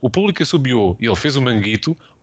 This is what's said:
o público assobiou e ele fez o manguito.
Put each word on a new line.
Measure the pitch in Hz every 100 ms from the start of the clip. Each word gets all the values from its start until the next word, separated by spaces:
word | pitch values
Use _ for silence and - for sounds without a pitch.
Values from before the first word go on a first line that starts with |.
o | 127
público | 185 202 175
assobiou | 156 165 131 120 95 -
e | 117
ele | 92
fez | 147 135
o |
manguito. | 127 110 101 107 156 165 - _